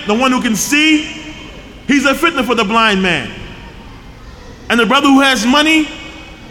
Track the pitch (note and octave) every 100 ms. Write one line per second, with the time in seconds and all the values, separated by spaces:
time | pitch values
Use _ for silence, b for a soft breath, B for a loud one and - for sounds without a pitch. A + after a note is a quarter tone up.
0 | - A3 C4 B3+ B3 G#3 - C#4+ D#4 D4+
1 | D#4 - D#4 - - - - - - C#4+
2 | C#4 C4+ E4+ C#4 A#3+ A3+ G3+ A3+ A3+ G3
3 | F#3+ D#3+ A2+ - - - - - - -
4 | - - - - - - - A#3 G#3+ C4+
5 | C#4 C4+ C#4 B3+ A3+ C#4+ D4+ D#4+ D4 -
6 | - - - - -